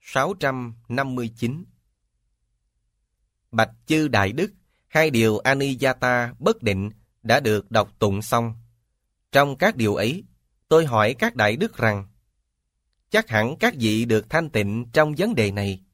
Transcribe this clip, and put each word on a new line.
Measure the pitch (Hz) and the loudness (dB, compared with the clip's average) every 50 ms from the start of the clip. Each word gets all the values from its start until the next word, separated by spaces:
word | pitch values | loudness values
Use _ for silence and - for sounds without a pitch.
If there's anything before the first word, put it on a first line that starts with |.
Sáu | _ - - 131 135 165 208 | _ -6 -2 -2 -2 -2 -2
trăm | 190 - 139 131 127 123 117 117 - _ _ | -4 -4 -4 -4 -4 -8 -10 -12 -16 _ _
năm | 117 127 139 139 127 | -4 -4 -4 -4 -4
mươi | 127 120 113 117 | -6 -6 -8 -8
chín. | - - 117 127 156 180 - _ _ _ _ _ _ _ _ _ _ _ _ _ _ _ _ _ _ _ _ _ _ _ _ _ _ _ _ _ _ _ _ _ _ _ _ | -4 -4 -4 -4 -6 -12 -18 _ _ _ _ _ _ _ _ _ _ _ _ _ _ _ _ _ _ _ _ _ _ _ _ _ _ _ _ _ _ _ _ _ _ _ _
Bạch | - 113 113 110 - _ _ | -2 -2 -2 -2 -2 _ _
chư | - 156 156 156 147 | -2 0 0 0 2
Đại | 123 107 98 95 110 | 2 2 0 0 0
Đức, | 139 175 214 - _ _ _ _ _ _ _ | -4 -4 -6 -6 _ _ _ _ _ _ _
hai | _ 156 160 160 | _ 0 2 2
điều | 139 117 113 110 107 107 | 2 2 4 4 2 2
Aniyata | - 127 135 139 139 139 135 120 127 131 127 - - 127 123 120 120 120 - - | 0 0 0 0 0 -2 -2 -2 -2 -2 -2 0 0 0 0 0 -2 -4 -10 -4
bất | 147 196 226 226 - | -2 -2 -2 0 -2
định | 113 98 95 98 104 - _ _ _ _ _ _ | -2 -2 -2 -4 -6 -8 _ _ _ _ _ _
đã | 110 117 139 | 0 0 2
được | 143 117 107 104 98 _ | 2 2 0 -2 -2 _
đọc | 113 110 104 - - _ | -2 -2 -2 -2 -4 _
tụng | - 104 98 98 107 | -2 0 0 -2 -4
xong. | - - 120 117 117 113 - - _ _ _ _ _ _ _ _ _ _ _ _ _ - | -2 -2 -2 -2 -2 -6 -10 -16 _ _ _ _ _ _ _ _ _ _ _ _ _ 2
Trong | 139 143 143 135 131 | 2 2 2 0 0
các | - 202 226 | 0 0 0
điều | 139 113 107 101 | 2 0 0 0
ấy, | - 101 113 143 185 - _ _ _ _ _ _ _ _ _ | 0 -2 -2 -2 -4 -10 _ _ _ _ _ _ _ _ _
tôi | 156 160 165 | 4 4 4
hỏi | 147 120 110 107 107 135 - | 4 2 2 2 2 2 0
các | - 233 226 | -4 -4 0
Đại | - 107 104 110 | 2 2 2 2
Đức | 131 190 226 - | 0 -4 -6 -4
rằng, | - - 113 104 101 95 - _ _ _ _ _ _ _ _ _ _ _ _ _ _ _ _ _ _ _ _ | 0 0 0 0 0 -6 -12 _ _ _ _ _ _ _ _ _ _ _ _ _ _ _ _ _ _ _ _
"Chắc | - 208 226 - | -2 -2 -2 0
hẳn | 117 107 107 117 151 165 | 0 0 0 0 -2 0
các | - - - 147 | -2 -2 -2 0
vị | 117 110 107 110 120 | 0 0 2 0 0
được | 117 113 107 104 - | 2 0 0 0 0
thanh | - 156 165 156 | -2 -2 -2 -2
tịnh | - 110 104 98 101 113 123 117 - | -2 -2 -2 -2 -4 -6 -8 -2 2
trong | 151 156 151 151 139 | 2 2 2 2 -2
vấn | 180 220 233 | -2 -2 0
đề | 143 110 101 | 0 0 0
này." | 98 101 101 101 98 92 _ _ | -2 -4 -4 -4 -6 -8 _ _